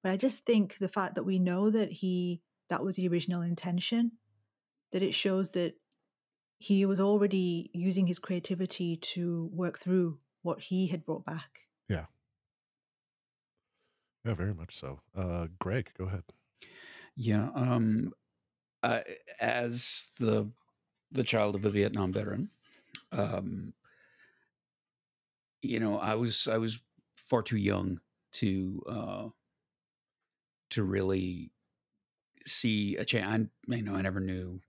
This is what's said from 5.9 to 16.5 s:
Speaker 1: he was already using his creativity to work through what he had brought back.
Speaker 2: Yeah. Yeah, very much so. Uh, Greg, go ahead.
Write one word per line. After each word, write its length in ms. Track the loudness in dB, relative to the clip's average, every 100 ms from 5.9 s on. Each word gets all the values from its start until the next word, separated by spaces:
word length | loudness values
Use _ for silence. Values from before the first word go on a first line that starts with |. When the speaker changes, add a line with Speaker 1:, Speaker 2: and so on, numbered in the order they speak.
| _ _ _ _ _ _ _
Speaker 1:
he 260 | 2 4 4
was 160 | 4
already 680 | 4 6 4 4 2 0 -4
using 340 | -2 0 4 2
his 120 | 2
creativity 760 | -2 -4 -2 -4 -2 -2 -2 -2
to 540 | -4 -4 -2 -2 -4
work 260 | -2 -4 -2
through 420 | 2 4 4 -2 _ _
what 180 | -4 -4
he 260 | -2 0 2
had 180 | -2 -4
brought 200 | -6 -6
back. 360 | -10 -10 -20 _ _ _
Speaker 2:
Yeah. 160 | -4 -4 _ _ _ _ _ _ _ _ _ _ _ _ _ _ _ _ _ _ _ _ _
Yeah, 100 | -4
very 200 | -2 -2
much 260 | -4 -10 -12
so. 220 | -12 -12 _ -6
Uh, 320 | -4 -4 -6 -6
Greg, 320 | -2 -2 -4 -8
go 80 | -6
ahead. 180 | -6 -8 -20 _